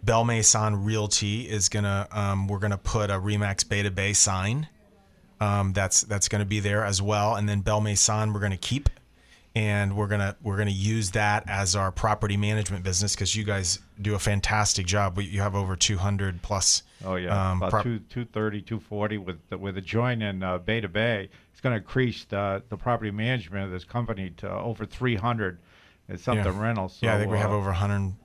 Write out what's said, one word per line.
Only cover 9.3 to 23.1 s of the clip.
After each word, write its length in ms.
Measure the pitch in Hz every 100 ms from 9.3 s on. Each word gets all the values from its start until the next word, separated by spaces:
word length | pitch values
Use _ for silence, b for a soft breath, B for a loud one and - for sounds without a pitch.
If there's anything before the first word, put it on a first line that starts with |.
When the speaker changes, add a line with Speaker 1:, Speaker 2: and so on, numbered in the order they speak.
| b b 113
Speaker 1:
and 400 | 107 104 98 98
we're 120 | 101
gonna, 280 | 104 98 101
we're 140 | 110 98
gonna 120 | 104
use 400 | 98 101 113 98
that 340 | 107 104 104 -
as 280 | 98 98 104
our 160 | 95
property 440 | - 110 107 104 101
management 460 | 104 107 101 98
business, 320 | 92 90 101 -
'cause 200 | 95 110
you 80 | 104
guys 340 | 98 90 - - -
do 120 | 104 104
a 40 |
fantastic 680 | - 101 - 107 104 - 87
job. 300 | 104 98 90
We, 80 | 98
you 160 | 98
have 140 | 101 98
over 200 | 95 92
two 200 | - 98
hundred 440 | 98 101 98 87
plus, 420 | - 98 - - - B 95
Speaker 2:
Oh, 100 | 92
yeah. 360 | 90 101 95
Speaker 1:
um, 60 | 92
Speaker 2:
About 120 | 92
Speaker 1:
prop- 120 | 107
Speaker 2:
two, 160 | 117 113
two 260 | - - 117
thirty, 360 | 107 107 104
two 180 | 98 113
forty 380 | - 104 104 107
with 200 | 92 82 -
the, 80 | 92
with 180 | 98 95
the 60 |
join 400 | 90 113 123 117
in, 220 | 107 95
uh, 140 | 92 90
Bay 240 | 87 113
to 80 | 101
Bay. 400 | 95 113 107 98 B B
It's 80 | -
gonna 160 | 131 113
increase 480 | - 131 127 107 -
the, 380 | 101 101 98 -
the 60 | 101
property 340 | 123 117 107